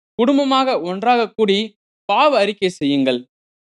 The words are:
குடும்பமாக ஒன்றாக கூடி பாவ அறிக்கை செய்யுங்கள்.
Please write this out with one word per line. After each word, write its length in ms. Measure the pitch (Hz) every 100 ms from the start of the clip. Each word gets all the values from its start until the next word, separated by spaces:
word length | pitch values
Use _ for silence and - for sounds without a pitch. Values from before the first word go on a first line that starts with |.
| _ -
குடும்பமாக 560 | 240 277 277 262 262 196
ஒன்றாக 480 | 170 190 233 240 226
கூடி 280 | - 214 196 220 _ _ _ -
பாவ 220 | 208 302 247
அறிக்கை 320 | 202 208 185
செய்யுங்கள். 500 | - 143 143 131 123 123 _ _ _